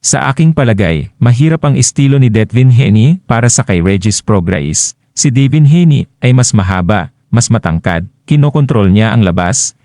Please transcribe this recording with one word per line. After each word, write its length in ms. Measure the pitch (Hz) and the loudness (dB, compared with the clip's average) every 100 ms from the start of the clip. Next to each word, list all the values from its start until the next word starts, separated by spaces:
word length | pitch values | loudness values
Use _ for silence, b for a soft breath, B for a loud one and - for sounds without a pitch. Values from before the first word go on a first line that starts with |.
Sa 240 | - 131 | -4 -2
aking 320 | 135 135 160 156 | -2 0 0 0
palagay, 560 | 123 104 90 80 - _ | 0 0 -2 -4 -8 _
mahirap 480 | 120 120 156 160 147 | 0 2 0 0 -2
ang 80 | 135 | 0
estilo 400 | - - 139 139 | -2 0 0 2
ni 160 | 127 | 2
Devin 400 | 110 104 117 131 | 0 0 2 2
Haney 480 | 117 - 107 123 180 - | 2 2 2 2 0 -2
para 160 | 117 | -2
sa 160 | 117 - | 0 -2
kay 160 | 110 90 | -2 -2
Regis 480 | 87 98 104 101 | 0 0 -2 -4
Prograis. 720 | - 104 87 90 71 78 - - _ | -2 -2 -2 -4 -4 -6 -6 -10 _
Si 160 | - 147 | -4 -2
Devin 400 | 123 135 151 143 | 0 0 2 4
Haney 400 | 165 170 143 - _ | 4 2 0 -4 _
ay 80 | 123 | 0
mas 160 | 127 120 | 2 2
mahaba, 640 | 107 92 92 87 104 82 _ _ | 0 0 -2 -2 -2 -4 _ _
mas 240 | 117 - | -2 0
matangkad, 560 | 113 - 82 98 85 95 _ | -2 -2 -4 -4 -4 -6 _
kinokontrol 640 | - 147 143 156 135 120 98 | -2 0 2 0 0 0 2
niya 240 | 101 110 | 2 2
ang 80 | 113 | 2
labas, 560 | 95 85 87 117 - _ | 0 0 -2 -4 -6 _